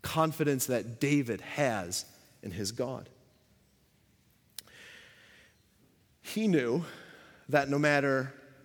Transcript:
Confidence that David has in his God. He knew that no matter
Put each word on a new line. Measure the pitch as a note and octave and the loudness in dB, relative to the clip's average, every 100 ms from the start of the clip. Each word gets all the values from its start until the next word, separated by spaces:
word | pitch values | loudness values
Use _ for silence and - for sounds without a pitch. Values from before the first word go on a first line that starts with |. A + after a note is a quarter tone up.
Confidence | - D#3+ D#3+ D3+ D3 C3+ C3 | -2 0 0 2 0 0 0
that | A#2+ G#2+ A2+ | -2 -2 -2
David | C#3 C#3+ A#2 G2 | 2 2 2 -6
has | - - C#3 G#2+ F2 F#2 - - - _ | -6 -2 0 0 -4 -6 -8 -20 -20 _
in | G#2+ | -10
his | F2+ G2 | -6 -6
God. | A#2 B2+ B2+ - - _ _ _ _ _ _ _ _ _ _ _ _ _ - - - - - - - - - - _ _ _ _ _ _ _ | -4 -6 -6 -14 -20 _ _ _ _ _ _ _ _ _ _ _ _ _ -20 -20 -20 -20 -20 -20 -20 -20 -20 -20 _ _ _ _ _ _ _
He | - G#3+ A3 | -8 -2 2
knew | D#3+ A#2+ C#3 E3 - - - - - - | 4 4 0 -2 -14 -20 -20 -20 -20 0
that | C#3+ C#3 | 2 2
no | C#3+ | 2
matter | D3 C#3+ C#3 C3+ C3 - - - | 4 4 4 0 -2 -10 -20 -20